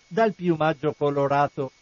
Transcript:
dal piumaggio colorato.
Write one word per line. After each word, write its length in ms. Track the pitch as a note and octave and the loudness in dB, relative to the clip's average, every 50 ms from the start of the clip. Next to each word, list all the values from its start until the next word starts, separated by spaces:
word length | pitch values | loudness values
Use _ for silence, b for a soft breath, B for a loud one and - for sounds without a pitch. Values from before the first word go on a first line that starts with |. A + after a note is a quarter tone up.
| _ - | _ -8
dal 260 | E3+ F#3+ A3+ A3 F#3 | -2 0 0 0 0
piumaggio 600 | - F3 F3+ E3 D#3 D3+ D#3 D#3+ C#3 - D3+ - | -2 -2 -2 0 2 0 0 -2 -2 -2 -4 -4
colorato. 800 | - D3 C#3+ C#3+ C#3+ C#3 C#3 C#3 C#3+ D3 C#3 - - C#3 B2+ - _ | -2 -2 -2 0 0 0 0 2 2 0 0 -2 -6 -10 -10 -10 _